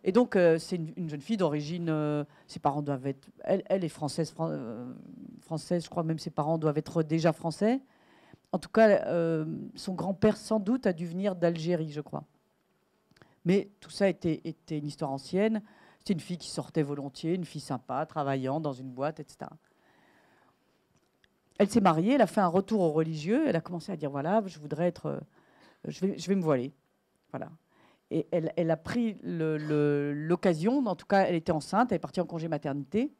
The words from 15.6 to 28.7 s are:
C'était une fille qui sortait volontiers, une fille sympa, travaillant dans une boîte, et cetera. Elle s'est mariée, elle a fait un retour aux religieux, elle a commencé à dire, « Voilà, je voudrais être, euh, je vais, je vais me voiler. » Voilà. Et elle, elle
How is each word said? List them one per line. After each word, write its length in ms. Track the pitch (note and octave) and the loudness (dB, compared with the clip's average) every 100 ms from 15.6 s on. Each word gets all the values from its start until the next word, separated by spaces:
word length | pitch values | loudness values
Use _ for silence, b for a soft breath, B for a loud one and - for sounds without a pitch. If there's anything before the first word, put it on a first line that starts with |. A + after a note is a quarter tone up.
| B B B B | B B B B
C'était 140 | - | -4
une 60 | F3 | -4
fille 160 | - F3 | -2 -10
qui 120 | - | -6
sortait 340 | - C3+ - | -8 -4 -2
volontiers, 500 | C#3+ C#3+ C#3 - D#3+ | -2 -4 -8 -6 -4
une 100 | F#3 | -2
fille 160 | E3 D3+ | -4 -10
sympa, 460 | - B2+ - B2+ D#3 | -8 -8 -4 -6 -4
travaillant 560 | D#3+ C#3 C3+ C3 C#3+ | -4 -2 0 0 -2
dans 100 | D3+ | -4
une 180 | B2+ C3 | -6 -10
boîte, 300 | B2+ C#3+ D#3+ | -6 -6 -6
et 60 | D3 | -14
cetera. 240 | - - D#3 b b b b b b b b b b _ _ _ _ _ _ _ _ _ _ | -14 -16 -16 b b b b b b b b b b _ _ _ _ _ _ _ _ _ _
Elle 120 | G3+ | 2
s'est 120 | A#3 | 4
mariée, 320 | F#3+ D#3 F#3 | 4 4 4
elle 80 | C#4 | 4
a 60 | G#3 | 4
fait 120 | - | 4
un 80 | F#3 | 4
retour 340 | E3+ G3 A3 | 4 2 2
aux 100 | E3+ | 4
religieux, 540 | D3+ D#3+ D#3+ D#3 A#3+ D#4 | 4 0 -2 0 0 2
elle 80 | E3 | 0
a 60 | |
commencé 300 | - F3 E3 | -2 -10 -8
à 60 | F3 | -6
dire, « 120 | D3 | -4
Voilà, 320 | C#3 D3 G#3+ G3 | -2 0 0 0
je 140 | D#3 | -10
voudrais 260 | D3 D3+ F3 | -8 0 0
être, 220 | E3 D3+ | 0 -6
euh, 120 | C#3 - b b b b b - | -6 -10 b b b b b -12
je 180 | D3+ F#3+ | -4 -4
vais, 120 | - | -2
je 100 | E3 | -2
vais 80 | G3 | 0
me 80 | |
voiler. » 280 | D#3+ C3+ C3 - _ _ _ _ _ | 2 0 0 -10 _ _ _ _ _
Voilà. 180 | - - E3 _ b b b _ | -10 -10 -14 _ b b b _
Et 160 | E3 - | -4 -2
elle, 220 | F3 D#3+ - | -2 -2 -2
elle 160 | E3 | 0